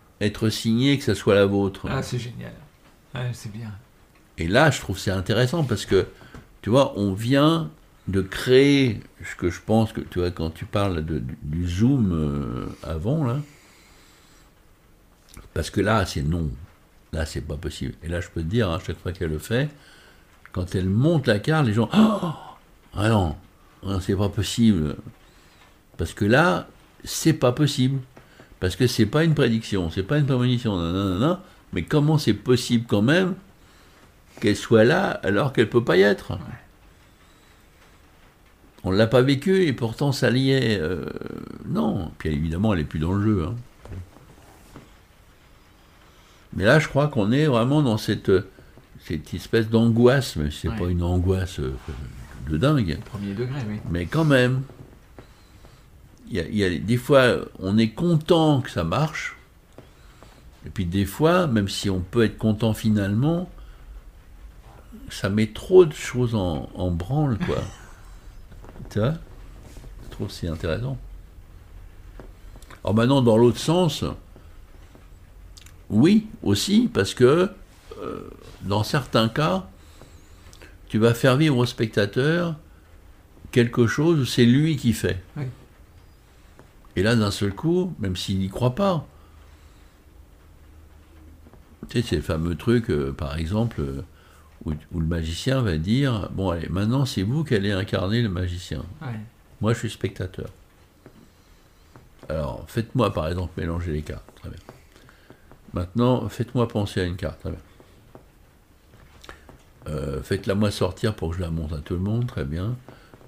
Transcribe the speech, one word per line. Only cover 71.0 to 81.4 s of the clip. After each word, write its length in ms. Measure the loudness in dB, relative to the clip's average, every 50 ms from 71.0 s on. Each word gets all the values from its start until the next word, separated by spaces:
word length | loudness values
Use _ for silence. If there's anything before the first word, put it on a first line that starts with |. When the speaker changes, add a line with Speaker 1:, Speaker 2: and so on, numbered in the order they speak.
| -12 -14 -18 -18 -20 -20 -20 -20 -20 -20 -20 -20 -20 -20 -20 -20 -20 -20 -20 -20 -20 -20 -20 -20 -20 -20 -20 -20 -20 -20 -20 -20 -20 -20 -18 -8 -4
Speaker 1:
Alors 120 | 0 2
maintenant, 260 | 2 4 4 4 4
dans 160 | 4 6 6 6
l'autre 220 | 6 6 4 2
sens, 440 | 0 0 2 2 2 0 0 -2 -4 -6 -6 -8 -14 -20 -20 -20 -20 -20 -20 -20 -20 -20 -20 -20 -20 -20 -20 -20 -20 -20 -20 -20 -20 -20 -20 -20 -20 -20 -20 -20 -20 -20 -20 -20 -8 0
oui, 360 | 2 4 6 6 6 4 2 0 -6 -6
aussi, 480 | -2 0 0 0 0 2 2 2 2 2
parce 220 | 2 0 0 0 2
que, 380 | 4 6 6 6 6 2 0 -2 -8 -20 -20 -20 -20 -20 -18 -16 -12
euh, 200 | -12 -10 -10 -10 -12 -14 -16 -18 -20 -20 -18 -12 -6
dans 200 | -2 -2 0 0
certains 440 | 0 -2 -4 -2 0 2 2 2 2
cas, 380 | 2 0 0 0 0 -2 -4 -8 -16 -20 -20 -20 -20 -20 -20 -20 -20 -20 -20 -20 -20 -20 -20 -20 -20 -20 -20 -20 -20 -20 -10 -4
tu 100 | 0 2
vas 160 | 4 4 4
faire 240 | 4 4 4 4
vivre 200 | 6